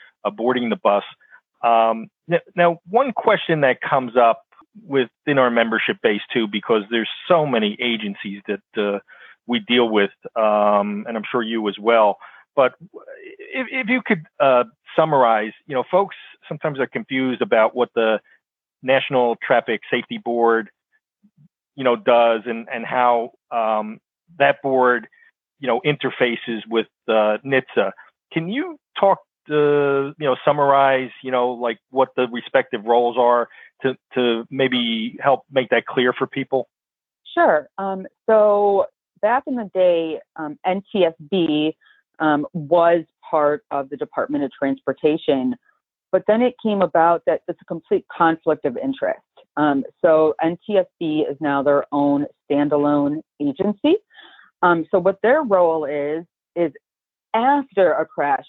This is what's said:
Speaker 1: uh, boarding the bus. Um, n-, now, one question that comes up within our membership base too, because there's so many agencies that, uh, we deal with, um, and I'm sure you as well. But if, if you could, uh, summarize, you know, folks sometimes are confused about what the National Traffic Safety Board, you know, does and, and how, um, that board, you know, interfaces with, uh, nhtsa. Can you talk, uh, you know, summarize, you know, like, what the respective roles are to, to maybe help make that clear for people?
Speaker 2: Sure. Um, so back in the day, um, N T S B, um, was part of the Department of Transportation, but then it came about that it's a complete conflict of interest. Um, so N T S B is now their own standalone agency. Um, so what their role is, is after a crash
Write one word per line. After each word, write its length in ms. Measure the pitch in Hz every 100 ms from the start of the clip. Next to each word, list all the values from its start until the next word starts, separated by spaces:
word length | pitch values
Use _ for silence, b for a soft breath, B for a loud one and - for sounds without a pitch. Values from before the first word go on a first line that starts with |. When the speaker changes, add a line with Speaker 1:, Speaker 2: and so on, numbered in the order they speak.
| B B
Speaker 1:
uh, 60 | 104
boarding 400 | 104 117 123 120
the 60 | 104
bus. 280 | 110 101 - - b b b _
Um, 460 | 117 117 113 113 110 _ -
n-, 80 | 165 - -
now, 240 | 175 165 -
one 220 | 214 269
question 480 | 214 - 196 - 160
that 200 | 135 127
comes 360 | - 143 127 117
up 260 | 117 110 _ _ _ - -
within 540 | 135 117 _ - 139
our 100 | 123
membership 480 | 117 117 110 - 101
base 180 | 113 104 -
too, 160 | 127 110
because 360 | 104 - 110 101
there's 180 | 117 107 - -
so 180 | 170 147
many 320 | 120 104 104
agencies 600 | 123 117 107 98 104 101 -
that, 140 | 101 _ -
uh, 220 | 104 101 - B B B -
we 120 | 120
deal 280 | 101 123 117
with, 220 | 107 101 - - -
um, 720 | 110 107 104 104 101 104 113
and 100 | 113
I'm 60 | 107
sure 100 | 123
you 260 | 113 113 107
as 100 | 101
well. 380 | 104 117 104 98 B B B -
But 200 | 127 - 170 - - - - -
if, 280 | - 262 254
if 160 | 269 220
you 120 | 254 -
could, 220 | 190 151 -
uh, 260 | 139 123 117 _ - -
summarize, 580 | 160 147 120 113 110 - -
you 80 |
know, 100 | 135 120
folks 260 | 180 196 - - - -
sometimes 320 | 156 160 139
are 60 | 123
confused 560 | 127 110 131 131 120
about 340 | 110 113 110 120
what 140 | 120 -
the 240 | 113 107 - b b _ _ _
National 540 | 127 131 - 135 120 113
Traffic 400 | - 123 - 110 -
Safety 300 | 120 113 117
Board, 500 | 113 120 117 113 101 _ _ _ _ _ _ _ 147 _ _ -
you 80 |
know, 120 | 131 120
does 460 | 104 120 117 113 117
and, 220 | 113 117
and 140 | 127 113
how, 460 | 127 123 120 120 _ -
um, 500 | 120 110 107 107 113 _ _ _ -
that 240 | 139 139
board, 460 | 139 131 127 120 110 b b b _ _
you 80 | 127
know, 140 | 120 151
interfaces 760 | 147 131 - 123 117 - 113 107
with, 180 | 113 107 _ -
uh, 300 | 110 107 107 135
nhtsa. 460 | 135 127 - 101 - B B _
Can 180 | 165 165
you 280 | 240 370 302 _ -
talk, 200 | 196 185 _ _ -
uh, 640 | 151 147 147 143 139 139
you 0 | 151
know, 160 | 147 127 -
summarize, 640 | 147 139 139 135 131 127 -
you 80 | 131
know, 180 | 127 123
like, 280 | 120 120 117 _
what 200 | 131 262 -
the 120 | 127
respective 580 | 120 - 135 123 113 107
roles 320 | 120 120 117
are 320 | 120 120 117 B B B
to, 160 | 135 127 _
to 320 | - 123 117 120
maybe 680 | 135 135 123 117 113 113 -
help 240 | 143 139 -
make 180 | 139 123
that 160 | 117 -
clear 260 | - 127
for 140 | 123 131
people? 420 | - 131 135 - _ _ _ _ _ -
Speaker 2:
Sure. 340 | - 330 156 135 -
Um, 280 | 196 190 190 _ -
so 560 | 220 214 208 202 196 - _ _ _
back 220 | 208 247 294
in 80 | 254
the 140 | 202
day, 460 | 185 185 170 165 151 - -
um, 200 | 151 147 185
N 160 | 185 190
T 120 | 208
S 100 | 170 165 147
B, 460 | 190 160 151 151 - b b b -
um, 260 | 156 147 147
was 500 | 175 143 170 170 170 151 _ -
part 340 | 160 147 147 -
of 180 | 143 135
the 80 | 139
Department 460 | 147 - 110 143
of 80 | 139
Transportation, 1040 | - 139 135 - 131 156 160 - 135 127 120 _ _ _ _ _
but 120 | 190 185
then 140 | 214
it 140 | 247 247
came 200 | 220 202
about 420 | 180 170 165 170 -
that 160 | 160 -
it's 120 | 170
a 40 | -
complete 400 | 170 - 202 - -
conflict 500 | 165 160 - 151 147
of 120 | 120
interest. 420 | 135 135 - - _ _ _ -
Um, 260 | 147 139 123 -
so 340 | 175 156 156 -
N 160 | 165 175 -
T 120 | 202
S 80 | 180 -
B 260 | 160 151 -
is 60 | 139
now 220 | 147 143
their 220 | 139 143 -
own 360 | 143 143 143 143 _ -
standalone 720 | 143 147 151 147 147 143 151 - -
agency. 560 | 147 135 196 202 294 392 _ B B B B B
Um, 240 | 180 170 156
so 80 | 196
what 200 | 175 -
their 180 | 220 294
role 440 | 277 196 170 160 147
is, 400 | 147 143 156 170 _ _ -
is 160 | 170 - _ _ _ _ _
after 600 | 226 247 285 277 - 175
a 120 | 143 160
crash 400 | - 143 135